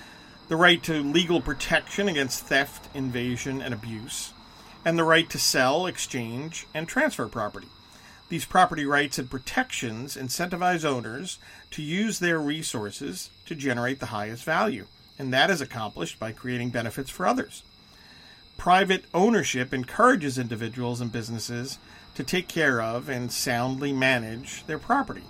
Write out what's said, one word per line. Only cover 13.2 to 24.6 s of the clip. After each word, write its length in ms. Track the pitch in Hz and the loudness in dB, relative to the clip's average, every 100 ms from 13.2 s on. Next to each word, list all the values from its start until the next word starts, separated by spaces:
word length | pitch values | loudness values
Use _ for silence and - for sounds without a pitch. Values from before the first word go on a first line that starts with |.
| - - | -12 -14
to 100 | - | -10
generate 460 | 156 135 120 123 135 | -4 -2 0 0 -2
the 60 | 107 | -4
highest 380 | 107 107 117 | -4 -6 -6
value, 420 | - 170 214 113 - - - - | -2 0 0 -2 -10 -20 -20 -10
and 160 | 135 | 0
that 160 | 131 170 | 4 4
is 100 | 170 | 4
accomplished 580 | 131 117 107 - 165 - | -2 -6 -8 -6 -8 -6
by 140 | 110 | -8
creating 380 | 110 127 123 123 | -8 -6 -4 -2
benefits 400 | 123 113 - 135 | -2 -2 -4 -8
for 160 | - 190 | 0 2
others. 360 | 254 - - - - - - - - - - - - | 2 -2 -12 -20 -20 -20 -20 -20 -20 -20 -20 -20 -2
Private 460 | 175 185 190 185 - | 4 6 6 2 0
ownership 640 | 170 214 214 135 127 127 | 4 6 4 2 0 -2
encourages 640 | 127 123 - 247 262 143 127 | -2 -2 6 6 6 2 -2
individuals 640 | 117 113 113 123 120 120 | -2 -4 -4 -4 -4 -2
and 100 | 120 | -4
businesses 680 | 120 110 117 113 120 135 - - - - | -4 -6 -6 -6 -6 -6 -10 -16 -20 -12
to 100 | - | -10
take 240 | 135 185 180 | -2 -2 0
care 320 | 170 147 120 | 2 2 2
of 260 | 113 120 - | 0 -2 -4
and 200 | 123 123 | -4 -4
soundly 600 | - 135 120 127 131 143 | -2 0 0 0 -2 -2
manage 720 | 135 131 123 110 113 135 - | 2 4 4 0 -8 -10 -12